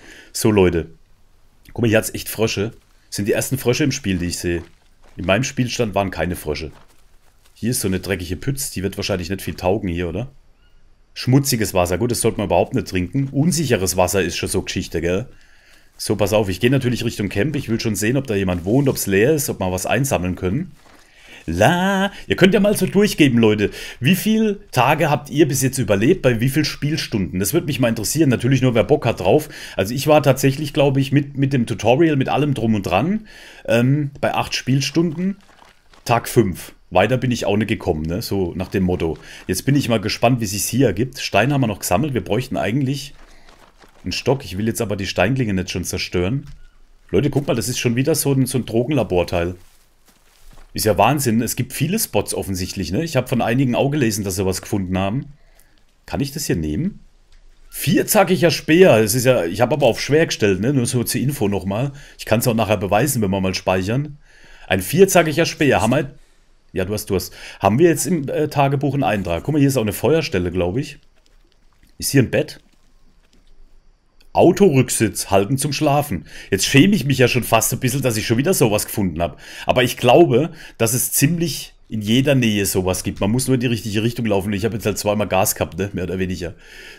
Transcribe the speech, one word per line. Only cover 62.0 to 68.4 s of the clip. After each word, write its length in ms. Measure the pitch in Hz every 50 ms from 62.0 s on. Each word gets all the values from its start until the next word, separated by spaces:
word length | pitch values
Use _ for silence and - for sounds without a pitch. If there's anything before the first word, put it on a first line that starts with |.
| - - -
Ich 80 | - -
kann's 220 | - 107 113 113
auch 60 | 123 110
nachher 240 | 113 110 98 107
beweisen, 440 | 98 104 92 98 107 131 151 - 117
wenn 100 | 107 92
wir 100 | 95 98
mal 140 | 95 95 92
speichern. 600 | - - 95 92 95 92 95 117 135 147 151 143 - _ _ - - - - - - -
Ein 140 | - - 98
vierzackiger 640 | 92 - - 165 196 190 - 180 165 156 143 156 165
Speer. 360 | 156 - - 160 135 110 95
Haben 100 | 104 -
wir, 220 | - - 147 - - - - _ _ _ _ _ _ _ _ _ -
ja, 120 | 87 92
du 80 | 90 107
hast, 160 | 104 - -
du 60 | 101
hast. 180 | 87 - - - - - - - -
Haben 200 | - 98 104 131
wir 100 | 175 170
jetzt 160 | 156 143 -
im, 240 | - 180 160 139 127
äh, 180 | - 160